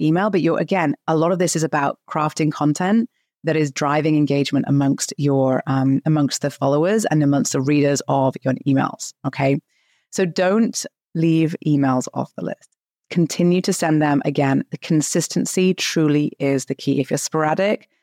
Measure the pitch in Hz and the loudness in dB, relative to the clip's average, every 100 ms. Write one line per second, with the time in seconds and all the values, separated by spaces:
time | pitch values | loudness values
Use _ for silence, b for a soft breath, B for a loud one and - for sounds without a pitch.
0 | 156 165 208 190 165 165 165 196 156 - | 0 2 0 0 0 0 0 0 0 -2
1 | - 160 165 180 175 170 156 151 143 - | -2 0 2 0 0 -2 -2 -2 -2 -4
2 | - 156 151 - 156 - 147 147 185 226 | -8 -4 -4 -2 -2 0 0 0 0 0
3 | 233 _ _ _ - 156 147 - 147 151 | 0 _ _ _ -4 0 0 0 0 0
4 | 156 151 147 139 139 139 - 139 139 - | 2 2 2 0 0 -2 0 2 2 0
5 | - - 143 135 131 131 - 135 135 135 | -4 -4 0 2 2 0 0 0 2 0
6 | 156 151 139 - 147 - 143 147 170 220 | 2 2 0 -2 -6 -2 0 2 2 0
7 | 214 156 143 143 123 139 135 147 143 139 | 0 2 2 2 0 -2 0 2 2 0
8 | - 139 131 - 135 127 - 135 - - | 0 0 0 0 -4 -2 0 0 0 -6
9 | - - 135 - 139 139 - _ _ _ | -14 -10 -8 -2 0 0 -4 _ _ _
10 | _ - 190 175 180 214 233 - - - | _ -4 -2 0 2 2 0 -2 -10 -14
11 | _ 165 165 160 160 175 - 147 135 127 | _ -2 2 2 2 -2 0 2 2 0
12 | - - 147 - - - _ _ _ _ | -2 -6 -8 -8 -8 -8 _ _ _ _
13 | _ 175 160 - 175 180 180 185 165 156 | _ 0 0 2 2 2 0 -2 0 2
14 | 151 143 - 143 139 139 - - - 156 | 2 0 0 0 0 0 -2 -8 -2 0
15 | 143 175 160 175 - - 185 180 - 170 | 0 -2 -2 -2 -2 0 0 0 -2 0
16 | 156 147 147 - 139 139 - 135 - 135 | 2 2 0 -2 -2 -2 -4 -6 -2 -2
17 | 139 143 - 156 151 165 196 214 - _ | -2 -4 -4 -2 -2 0 0 -2 -6 _